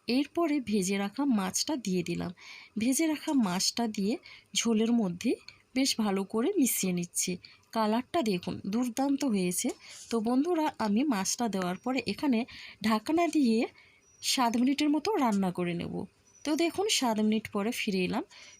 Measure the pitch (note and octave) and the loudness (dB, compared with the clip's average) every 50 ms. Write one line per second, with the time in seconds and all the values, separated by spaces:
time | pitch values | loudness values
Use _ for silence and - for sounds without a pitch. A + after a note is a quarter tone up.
0 | _ - A#3+ C4 D4 - - E4+ E4+ D4 D4 D4+ A#3 - G#3 G#3 F3+ F#3+ G3 G3 | _ -2 0 0 0 0 0 0 0 2 0 0 0 0 0 0 0 0 -2 -2
1 | G3+ G3 - - C#4+ C#4+ A#3 G3+ F#3+ F#3 - - - - D#4+ C4 - G3 F#3 F3+ | -4 -4 -4 -2 0 2 2 2 0 0 -2 -2 -2 -2 -4 -4 -2 -2 -2 -2
2 | E3+ E3+ F3 E3+ E3+ F3 F3+ - - - - - - - - G#3 A3 B3+ C4 B3 | -2 -2 -4 -4 -6 -6 -8 -12 -16 -20 -20 -20 -18 -10 -6 -2 0 0 2 2
3 | E4 D#4 D4+ C#4 - D#4 D4+ C4+ A3 F3+ F3 F#3+ - - - - A#3 A3+ G#3 G#3 | 0 0 -2 -2 -2 0 2 2 2 2 0 0 -2 -2 -2 -2 -4 -4 -2 -2
4 | F#3+ G3+ C4+ F#4+ - - - - - _ - - - A#3 A3+ G#3+ A3+ A3+ A#3+ A#3 | -2 -2 -2 -4 -8 -14 -20 -20 -16 _ -4 -2 0 2 2 2 2 2 2 2
5 | G#3 F3+ E3+ F3+ - B3 F#4 - - - - _ _ _ - B3+ C4+ C4+ - - | 0 0 -2 -2 -2 -2 -2 -2 -6 -14 -20 _ _ _ -2 0 0 0 0 0
6 | G#3+ G#3 F#3+ G3 G3 - - A3 A#3+ F4+ G#4+ F4 C4+ A3 - - - F#3+ F3+ F3 | 0 0 0 -2 -2 -2 -2 -2 0 0 2 2 2 2 2 0 -2 0 -2 -2
7 | F3 - - - - F#3 F3+ - - - - - _ _ - A3+ A3 G#3+ G#3+ B3 | -4 -4 -4 -4 -4 -4 -4 -6 -10 -16 -20 -20 _ _ -4 -2 0 0 0 0
8 | - _ - E4+ C4 A3 F#3 F3+ - F3+ - - - G3 G3+ A#3+ B3+ B3 A3 - | -2 _ -2 -2 0 0 0 -2 -2 -6 -8 -6 -6 -2 -2 0 0 -2 -2 0
9 | C4+ C#4+ C#4 C#4 C#4+ C4 G#3 G3 F3+ F3+ F3+ - - C#4 - - - - - - | 0 0 0 0 0 0 2 2 0 0 0 -2 -2 -4 -4 -6 -12 -20 -20 -18
10 | - - A#3 A3+ G#3 A#3 B3 C4 D4 F4+ F4+ D#4 D4+ D4 - - A3+ G#3 G3+ A3 | -8 -4 -2 -2 0 2 2 2 2 2 2 0 0 0 -2 -2 0 0 2 2
11 | D4 D#4 A3+ F#3+ F#3+ - - - A#3+ A3+ G3 F#3+ F#3 F3 F#3 - - B3 C4 C4+ | 2 2 0 0 0 -2 -2 -2 -2 -2 0 -2 -2 -2 -4 -4 -4 -4 -2 -2
12 | - - G3 - D#4 C#4+ A#3+ A3 B3+ - - - - - - - G3 A3 A3 A3 | -2 -4 -4 -2 0 2 2 2 0 -2 -8 -16 -18 -18 -8 -4 0 0 0 0
13 | A3 - D#4 E4+ F4 D#4 D#4 D#4 C4+ A3+ A3 A3+ D#4+ - - - - - _ _ | 0 0 2 2 2 4 4 4 4 4 4 4 2 0 -4 -10 -20 -20 _ _
14 | _ _ _ _ - - - C4+ B3 A#3 A3 A#3 B3+ C4+ C#4+ - D4+ D4+ D4 D4+ | _ _ _ _ -4 -2 0 2 2 2 2 2 2 2 2 2 2 2 2 2
15 | - G4+ A4 F4 C#4 A3+ G3+ G3 F#3+ F3+ F3 F3+ F3+ F3 E3+ E3+ - - F3 F3 | 2 2 2 2 2 2 2 2 0 0 0 -2 -2 -2 -2 -4 -4 -6 -6 -6
16 | - - _ _ _ _ _ _ - C#4 D#4 C#4 E4+ E4 - - G4 A4 - - | -8 -8 _ _ _ _ _ _ -4 -2 0 2 0 0 0 0 0 0 2 2
17 | C4+ A#3 G#3+ G#3+ G#3+ G#3+ A3 A3 - - - G3+ G3 A3+ B3 - - G#3+ F#3+ F#3 | 2 2 2 2 2 2 2 0 -2 -4 -4 -2 -2 -2 -4 -4 -2 -2 0 0
18 | F3+ F3 F#3 B3 G4 - - - - - - | 0 0 -2 -4 -6 -8 -12 -20 -20 -20 -14